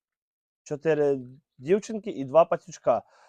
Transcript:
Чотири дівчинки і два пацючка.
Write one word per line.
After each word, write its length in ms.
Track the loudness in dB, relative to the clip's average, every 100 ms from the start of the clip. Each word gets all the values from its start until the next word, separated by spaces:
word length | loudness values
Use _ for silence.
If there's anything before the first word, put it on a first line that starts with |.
| _ _ _ _ _ _
Чотири 560 | -12 -4 -2 2 2 0 -6 -20 _ _
дівчинки 520 | 0 0 0 -10 -10
і 140 | -10
два 200 | 2 4
пацючка. 580 | 4 0 -6 -4 0 0 -2 _